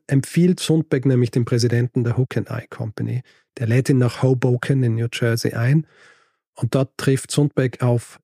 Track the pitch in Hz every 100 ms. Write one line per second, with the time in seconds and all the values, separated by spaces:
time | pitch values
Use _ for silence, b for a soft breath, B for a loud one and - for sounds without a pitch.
0 | - 139 - - 180 180 - 160 151 139
1 | 139 123 123 123 117 120 120 117 123 131
2 | 117 117 131 117 101 110 - - 113 -
3 | 113 120 b b b - 110 123 131 131
4 | 123 - 131 127 127 123 - 135 123 113
5 | 117 - 120 113 - 117 120 156 151 b
6 | b b b b _ - 113 135 135 -
7 | - 135 - - 143 - 131 - 123 120
8 | - -